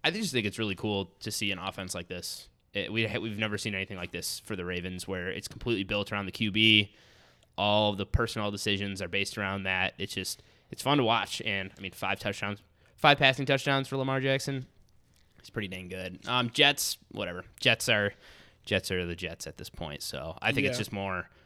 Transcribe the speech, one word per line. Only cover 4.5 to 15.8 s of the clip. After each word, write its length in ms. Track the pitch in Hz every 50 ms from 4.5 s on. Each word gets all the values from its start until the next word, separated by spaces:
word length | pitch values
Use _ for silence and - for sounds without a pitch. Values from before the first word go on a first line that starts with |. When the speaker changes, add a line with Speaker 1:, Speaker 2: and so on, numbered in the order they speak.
| 107
Speaker 1:
the 100 | 92 87
Ravens, 420 | 90 90 90 85 92 92 90 - -
where 220 | 95 90 87 92
it's 180 | - - 104 -
completely 360 | - 113 - 120 117 95 98
built 280 | 92 107 104 101 -
around 160 | 110 101 101 95
the 40 |
Q 200 | - - 113 107
B. 420 | 92 110 110 110 107 107 101 - - - - - - - - - _ _ _ _ _ -
All 340 | 98 104 104 107 107 104
of 60 | 101 95
the 80 | 101
personnel 460 | - - - 117 110 - 113 104 104
decisions 500 | 104 98 - 107 101 98 101 101 98 92
are 60 | 98 87
based 300 | 90 98 98 - - -
around 260 | 104 95 98 98 95
that. 300 | 95 95 92 92 - - -
It's 160 | - - -
just, 280 | 98 92 - - - - - - _ _ _
it's 120 | - - -
fun 140 | 131 143 147
to 60 | 127
watch. 380 | 110 113 113 95 - - - -
And, 260 | 113 101 98 95 95 - -
I 40 |
mean, 100 | 98 92
five 280 | - - - 95 98 -
touchdowns, 400 | - 107 101 - - 101 101 101 - _ _ _ _ - _
five 220 | - - 151 143 139
passing 280 | 147 131 131 127 139 127
touchdowns 400 | 139 135 - 143 139 135 135 -
for 100 | 139 135
Lamar 220 | 131 135 135 135
Jackson. 440 | 131 135 135 135 - - 139 135 127 - _ - - _ _ _ _ _ _ _ _ _ _ -
It's 100 | - -
pretty 180 | _ 117 104 95
dang 200 | 95 92